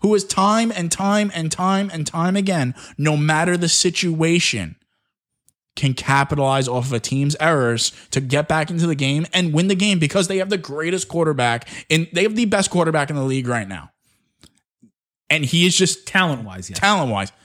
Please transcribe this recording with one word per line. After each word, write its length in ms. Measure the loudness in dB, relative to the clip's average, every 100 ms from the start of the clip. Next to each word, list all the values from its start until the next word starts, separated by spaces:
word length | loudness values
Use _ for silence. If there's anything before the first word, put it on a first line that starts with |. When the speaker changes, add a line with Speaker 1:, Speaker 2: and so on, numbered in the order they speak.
Speaker 1:
who 140 | 2 2
is 80 |
time 480 | 0 2 2 4 0
and 160 | -2 -4
time 400 | -2 0 2 0 -2
and 160 | -4
time 400 | -2 0 0 -2
and 140 | -4 -6
time 300 | -2 0 0
again, 360 | 0 0 -2 -4 -14 -2
no 180 | 0 2
matter 400 | 2 2 2 0
the 120 | 0
situation, 1080 | 2 0 0 -2 0 2 2 2 -2 -6 -12 _ _ _ _ _ _ _ _ _ -4
can 180 | -2
capitalize 760 | -2 0 2 2 0 2 2 0
off 200 | -2 -2
of 60 |
a 60 | -4
team's 380 | -2 -2 0 0
errors 520 | 2 4 2 2 -2 -6 -6
to 100 | -4
get 280 | 0 -2 0
back 200 | 0 0
into 160 | -2 -2
the 80 | 0
game 300 | -2 -2 -2
and 200 | 0 0
win 140 | 2 2
the 80 | 2
game 240 | 2 2
because 280 | 2 0 0
they 120 | -2
have 100 | -2
the 80 | -4
greatest 500 | -6 -6 -4 -4 -4
quarterback 600 | -2 0 2 0 0 -6 -18 0
in, 180 | 0 0
they 120 | 0
have 120 | 0 2
the 100 | 2
best 260 | 2 0
quarterback 380 | 0 0 0 -2
in 40 | -2
the 80 |
league 240 | -2 -2 -2
right 200 | -4 -6
now. 240 | -12 -14 _ _ _ _ _ -20 _ _ _ _ _ _ _ _
And 160 | 0 2
he 220 | 4 4
is 100 | 4
just 300 | 0 0 -2
Speaker 2:
Talent-wise, 600 | 0 2 -2 -8 -12 -12
yes. 80 | -2
Speaker 1:
talent-wise, 520 | 0 2 0 -2 -4 _